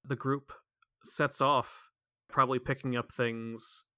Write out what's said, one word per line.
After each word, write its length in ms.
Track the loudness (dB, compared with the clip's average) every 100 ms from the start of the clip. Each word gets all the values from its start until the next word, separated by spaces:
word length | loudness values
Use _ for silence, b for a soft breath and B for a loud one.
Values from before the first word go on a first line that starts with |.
The 140 | -6 -4
group 340 | -2 -2 -4 -20 _ _ _ _ -16
sets 340 | -2 -2 4
off, 520 | 4 4 2 -12 -20 _ _ _ _
probably 300 | 2 4 2
picking 380 | 0 -2 0 -2
up 160 | -4
things 720 | -2 -2 -2 -8 -10 -14 -16 -20